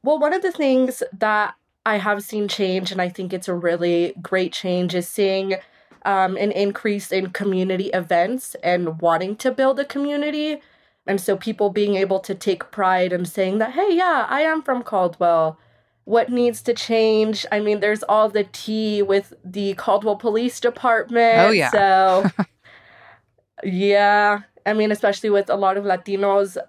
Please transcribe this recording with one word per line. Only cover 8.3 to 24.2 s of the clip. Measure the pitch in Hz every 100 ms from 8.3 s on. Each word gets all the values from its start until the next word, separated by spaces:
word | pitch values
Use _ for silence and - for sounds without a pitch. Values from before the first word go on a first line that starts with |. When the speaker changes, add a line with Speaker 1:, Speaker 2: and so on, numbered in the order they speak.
| 254 - -
Speaker 1:
and | 175 180 170 165
wanting | 170 165 185 214
to | 262
build | 254 269 269
a |
community. | 277 277 285 285 294 302 302 294 _ _ _ _ -
And | 196
so | 190 196
people | 220 214 208
being | 202 208 196
able | 190 190
to | 190
take | 190 - 180 -
pride | - 190 185 180
and | 175 175
saying | - 185 202
that, | 220
"Hey, | 262 403 339
yeah, | 359 302 -
I | 277
am | 320 320
from | - 247
Caldwell." | 240 202 180 170 175 165 160 160 _ _ _ _
What | - 226 226
needs | 240 240 220
to | -
change? | 233 - 226 220 220 214 208 -
I | 208
mean, | 208 208
there's | 208 214
all | - 214 214
the | 208
tea | 196 - - 214 220 208
with | 196 196 196 -
the | 185 185 196
Caldwell | 190 - 208 214 202
Police | 233 214 247 -
Department. | 240 247 254 226 - 233 233 226
Speaker 2:
Oh, | 190
yeah. | 214 135
Speaker 1:
So, | 214 196 190 190 185 202 -
Speaker 2:
<laughs> | 202 _ - - _ - - - _ _ _ -
Speaker 1:
yeah. | - 185 196 202 202 208